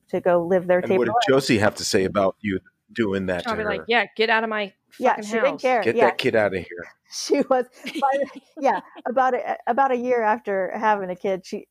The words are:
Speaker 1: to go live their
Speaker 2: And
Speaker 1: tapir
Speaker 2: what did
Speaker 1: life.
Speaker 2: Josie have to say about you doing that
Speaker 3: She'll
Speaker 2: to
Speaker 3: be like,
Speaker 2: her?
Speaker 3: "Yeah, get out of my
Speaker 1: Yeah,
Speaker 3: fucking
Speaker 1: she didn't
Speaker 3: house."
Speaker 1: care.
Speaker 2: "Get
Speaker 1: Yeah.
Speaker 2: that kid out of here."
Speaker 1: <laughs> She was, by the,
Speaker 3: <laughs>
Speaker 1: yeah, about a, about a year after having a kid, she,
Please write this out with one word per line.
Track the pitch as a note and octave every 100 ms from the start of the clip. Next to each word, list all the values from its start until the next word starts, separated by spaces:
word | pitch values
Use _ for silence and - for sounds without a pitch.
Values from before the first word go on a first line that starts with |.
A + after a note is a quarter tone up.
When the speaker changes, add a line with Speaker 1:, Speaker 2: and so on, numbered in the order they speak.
| _
Speaker 1:
to | F3+
go | F#3 F3
live | E3+ F#3 F3+
their | F3+
Speaker 2:
And | A#2+
Speaker 1:
tapir | -
Speaker 2:
what | A#2
did |
Speaker 1:
life. | A#3+ -
Speaker 2:
Josie | C3+ C#3 A2
have | G#2 -
to |
say | F2+ G#2
about | F#2+ F#2+ F#2+ -
you | G#2 F#2+ - _ _
doing | A2+ G#2 G2 F#2
that | F2+
Speaker 3:
She'll | A#3
Speaker 2:
to | G#3+
Speaker 3:
be |
like, | G#3 G3
Speaker 2:
her? | A3
Speaker 3:
"Yeah, | A#3 G3+ -
get | A3+
out | A3
of | A3
my | G#3+ G3 - _ -
Speaker 1:
Yeah, | A#3+
Speaker 3:
fucking | A3
Speaker 1:
she | G#3
didn't | A3+ C4+
Speaker 3:
house." | D#3
Speaker 1:
care. | B3+ A#3+
Speaker 2:
"Get | A#2+ A3+
Speaker 1:
Yeah. | B2
Speaker 2:
that | -
kid | B2+ A2
out | G2+
of | F#2
here." | E2+
Speaker 1:
<laughs> | F2 E2 _ _
She | - - C#4+ -
was, | B3+ A#3+ -
by | - E4 C4+
the, | C#4 C#4 - -
Speaker 3:
<laughs> | -
Speaker 1:
yeah, | C#4 F#3+ - E4+
about | B3+ B3 B3+
a, | B3 - - -
about | A#3+ C4+
a | B3
year | B3 A#3+
after | G#3+ A#3 G#3 F#3+ F#3 -
having | A3 G3+ F#3
a | F#3
kid, | G3+ F#3
she, | - G#3 -